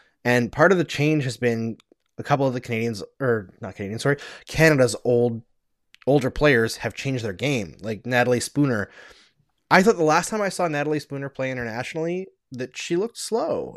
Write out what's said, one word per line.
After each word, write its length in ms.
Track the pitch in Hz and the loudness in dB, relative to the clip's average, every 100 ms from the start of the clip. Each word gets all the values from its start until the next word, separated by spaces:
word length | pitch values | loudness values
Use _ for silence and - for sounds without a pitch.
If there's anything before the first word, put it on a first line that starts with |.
| _ _ | _ _
And 280 | 120 123 117 | 0 2 2
part 200 | - 160 | 4 4
of 60 | 190 | 4
the 60 | |
change 400 | 156 - 147 156 | 0 0 0 0
has 140 | 131 120 | -2 -2
been 400 | 123 113 113 107 _ _ _ - | -2 -2 -4 -8 _ _ _ -10
a 40 | |
couple 220 | 120 139 135 | -2 0 0
of 80 | |
the 80 | 123 | -2
Canadians, 420 | - 113 117 107 - - | -4 -4 -4 -4 -10 -4
or 300 | 135 113 95 - | 0 0 -2 -12
not 140 | 107 - | -12 -10
Canadians, 280 | 101 110 | -8 -2
sorry, 140 | 139 143 - - - | 0 -2 -4 -18 -8
Canada's 480 | - 160 147 127 110 | 4 4 6 4 0
old, 380 | - 120 120 117 - _ _ _ _ _ - | 0 2 2 -2 -12 _ _ _ _ _ 0
older 240 | 143 - | 2 2
players 480 | - 151 127 113 - | 2 4 4 2 -2
have 160 | 117 | -8
changed 320 | - 139 131 110 | -6 -6 -4 -4
their 80 | |
game. 420 | 90 127 135 90 71 | -4 -2 -2 -4 -10
Like 240 | 107 107 117 | -10 -8 -2
Natalie 340 | 123 123 123 | 0 2 2
Spooner. 520 | - - 143 113 98 - - - _ _ _ _ - | 0 0 2 0 -4 -10 -20 -20 _ _ _ _ 2
I 120 | 180 | 4
thought 140 | 196 226 | 6 4
the 60 | |
last 260 | 156 156 170 | 4 2 0
time 120 | 220 | -4
I 80 | 202 | -4
saw 180 | - 175 | -2 -2
Natalie 320 | 147 147 151 | -2 -2 -4
Spooner 300 | - 139 139 | -4 -10 -10
play 220 | - 131 | -6 -6
internationally 760 | 127 120 110 127 160 165 180 190 _ _ | -4 -6 -6 -8 -6 -4 -6 -8 _ _
that 240 | 120 127 - | -10 -10 -10
she 200 | - 170 | -4 -2
looked 240 | 220 - | -4 -6
slow 560 | - 113 156 110 65 | -6 -4 -2 -4 -6